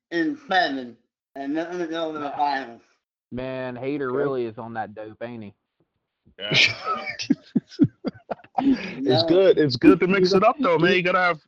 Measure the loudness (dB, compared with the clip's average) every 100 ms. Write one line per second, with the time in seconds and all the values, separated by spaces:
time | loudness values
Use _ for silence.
0 | _ -2 -2 -4 0 2 2 -2 -8 -14
1 | _ _ _ -10 -4 -4 -4 -6 -6 -4
2 | -6 -6 -6 -2 -2 -2 -6 -14 _ _
3 | _ _ _ -8 -6 -6 -8 -6 -4 -4
4 | -2 -2 0 -2 -4 -6 -10 -8 -8 -10
5 | -14 -12 -12 -12 -14 -18 _ _ _ _
6 | _ _ _ -14 -4 0 0 -2 -8 -8
7 | -8 -12 -4 -6 -4 -6 -6 -2 -2 0
8 | -12 -12 _ -14 -8 -2 0 0 -2 -6
9 | 0 0 4 4 6 6 4 4 6 6
10 | 4 2 4 4 4 2 2 4 4 4
11 | 2 2 2 0